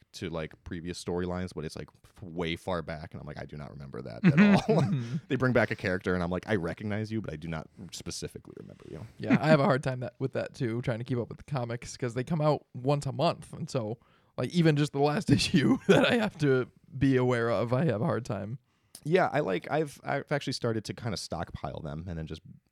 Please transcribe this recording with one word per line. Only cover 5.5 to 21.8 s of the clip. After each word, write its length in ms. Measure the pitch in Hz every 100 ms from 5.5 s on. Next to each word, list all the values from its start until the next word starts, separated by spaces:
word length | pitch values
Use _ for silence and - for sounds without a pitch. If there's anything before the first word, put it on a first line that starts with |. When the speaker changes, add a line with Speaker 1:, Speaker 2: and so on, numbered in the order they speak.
Speaker 1:
back 160 | 120 110
a 60 | 110
character, 360 | 101 92 98
and 80 | 90
I'm 80 | 87
like, 140 | 90 -
"I 100 | 107
recognize 540 | 82 - 107 104 107
you, 120 | 110
but 100 | 98
I 40 | 78
do 120 | 80
not 200 | 80 - - 87
specifically 600 | - - - 73 - - -
remember 260 | 50 - -
you." 160 | - 113 -
Speaker 3:
Yeah, 200 | - -
I 80 | 151
have 120 | 156
a 40 |
hard 180 | 139 131
time 180 | 139 127
that, 120 | 127 -
with 160 | 135
that 200 | 120 -
too, 280 | - 123 117
trying 160 | 123 113
to 60 |
keep 120 | 127 120
up 120 | 110
with 80 | -
the 60 |
comics, 520 | - 139 117 120 - -
'cause 160 | 123
they 120 | 120
come 180 | 127 160
out 240 | 151 143 -
once 320 | 127 127 143 143
a 60 |
month, 420 | 120 160 139 -
and 160 | - 175
so, 260 | 135 107 120 _ _ _ -
like, 140 | 127
even 260 | 175 160 147
just 160 | 147
the 80 | 139
last 300 | 143 147 -
<laughs> 80 | 202
issue 400 | - 165 - 262 -
that 180 | - -
I 100 | 240
have 200 | 214 -
to 300 | 147 127 117 _ _ 131
be 180 | 135 127
aware 340 | 127 123 117
of, 220 | 101 117
I 140 | 127 139
have 160 | 104
a 20 |
hard 220 | 147 110 123
time. 320 | 98 101 135 _ _ _ -
Speaker 1:
Yeah, 260 | 147 180 143
I 80 | 139
like, 260 | 151 175 -
I've, 280 | 151 151 -
I've 260 | 131 139 -
actually 200 | 143 -
started 300 | 123 120 110 -
to 80 |
kinda 220 | 101 120 87
stockpile 640 | - 82 85 - 71 71